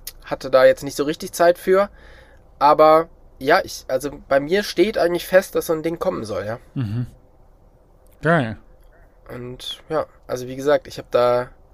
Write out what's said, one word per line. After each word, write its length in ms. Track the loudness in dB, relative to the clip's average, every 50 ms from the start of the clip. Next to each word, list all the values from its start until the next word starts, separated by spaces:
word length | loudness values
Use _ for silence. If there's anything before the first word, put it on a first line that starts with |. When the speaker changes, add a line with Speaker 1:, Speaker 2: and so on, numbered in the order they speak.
| -20 -20 -20 -18 -14
Speaker 1:
hatte 260 | -12 -10 -10 -2 2
da 160 | 4 6 6
jetzt 160 | 6 4 2 -2
nicht 140 | -8 -6
so 80 | -4 -4
richtig 280 | -4 -4 -6 -8 -8 -2
Zeit 260 | 2 2 2 2 2
für. 300 | 0 0 2 2 2 0 -4 -14 -20 -20 -20 -20 -20 -20 -20 -20 -20 _ _ 0
Aber 500 | 2 4 6 6 6 6 6 6 4 0 -6 _ -20 -20 -18 -6
ja, 220 | 0 2 2 2 0
ich, 200 | -2 -10 -14 -8 -4
also 220 | -4 -4 -4 -6 -10 -12 -6 -2
bei 120 | -2 0
mir 220 | 0 0 -2 -2 -2
steht 360 | -2 0 0 0 0 0 0
eigentlich 280 | -2 0 -2 -4 -2
fest, 280 | 2 2 2 2 2 -2
dass 120 | -6 -4
so 60 | -2 -4
ein 100 | -4 -4
Ding 160 | -4 -6 -4
kommen 260 | -4 -4 -4 -4 -6
soll, 200 | -8 -8 -8 -6
ja. 140 | -8 -8 -10 -12 -10 -8
Speaker 2:
Mhm. 320 | -6 -6 -4 -4 -6 -8 -8 -12 -18 _ _ _ _ _ _ _ _ _ _ _ _ _ _ _ _ _ _ _ _
Geil. 380 | -2 0 2 2 0 -2 -6 -12 -16 -20 -20 -20 -20 -20 _ _ -20 _ _ _ _ -18 -16
Speaker 1:
Und 500 | -14 -14 -14 -16 -14 -14 -14 -14 -14 -10 -6
ja, 160 | -4 -4 -4 -6 _ _ _
also 200 | -10 -10 -10 -8 -10
wie 80 | -10
gesagt, 300 | -4 0 0 0 0 0
ich 120 | -4 -16 -16
hab 120 | -6 -2 0
da, 360 | 2 2 4 2 0 -2 -4 -10 _ _ _